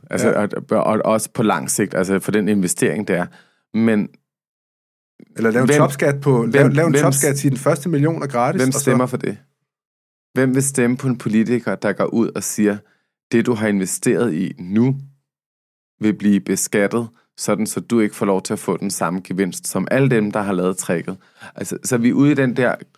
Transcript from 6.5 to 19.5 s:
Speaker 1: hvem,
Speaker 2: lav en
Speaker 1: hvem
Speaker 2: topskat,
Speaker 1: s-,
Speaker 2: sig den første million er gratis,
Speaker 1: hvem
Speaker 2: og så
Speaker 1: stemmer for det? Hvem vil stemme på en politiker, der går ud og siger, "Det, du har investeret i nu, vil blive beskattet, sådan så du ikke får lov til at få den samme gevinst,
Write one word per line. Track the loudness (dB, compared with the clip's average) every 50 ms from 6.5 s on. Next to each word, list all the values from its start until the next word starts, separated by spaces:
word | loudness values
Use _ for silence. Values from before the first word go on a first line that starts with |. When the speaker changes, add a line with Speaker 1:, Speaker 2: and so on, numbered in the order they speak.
| 4 4 4
Speaker 1:
hvem, | 4 4
Speaker 2:
lav | 2 2
en | 2 2
Speaker 1:
hvem | 2 2
Speaker 2:
topskat, | 2 2 2 0 0 0 0
Speaker 1:
s-, |
Speaker 2:
sig | 0 0
den | -2 0
første | 0 0 -2 0 -2 -2
million | 0 0 0 0 0 -2 -6
er |
gratis, | -4 -2 0 0 0 2 0 0
Speaker 1:
hvem | 0
Speaker 2:
og | 0
så | 0
Speaker 1:
stemmer | 0 2 2 2 2
for | 0 -2
det? | -4 -6 -6 -8 -10 _ _ _ _ _ _ _ _ _ _ _ _ _ _ _ _ _ _ _
Hvem | 0 2 2 2
vil | 2 0
stemme | 0 2 2 2 2 2
på | 0 -2 -2
en | -4 -2
politiker, | -2 0 2 2 2 2 0 -2 0 -4 -4
der | -2 -2 -2 0
går | 0 -2
ud | 0 2 0 0 0 -2
og | -6 -6
siger, | -6 -2 0 2 2 0 -2 -8 _ _ _ _ _ _ _ _ _ 0
"Det, | 0 2
du | 2 0
har | 0 0 0
investeret | 0 0 -2 -4 -6 -4 -2 0 0 2 0 0 -2
i | -2 -4 -6 -6 -10
nu, | -10 -2 0 2 2 2 0 -2 -6 -14 _ _ _ _ _ _ _ _ _ _ _ _ _ _ _ _ _ _
vil | -2 -2 -2
blive | 0 2 2 2 2
beskattet, | 2 -2 -4 -4 -4 -2 0 0 0 0 0 -4 -4 -6 -12 _ _ _ _
sådan | -10 -4 -4 -2 -2 -2
så | -4 -6 -8
du | -4 0 0 2
ikke | 2 0 0
får | -2 -2
lov | 0 0 -2 -2
til | -4 -8
at | -6
få | -4 -4 -4
den | -4 -4 -6
samme | -4 -2 -2 -2 -2 -4 -6
gevinst, | -6 -4 -2 -2 -2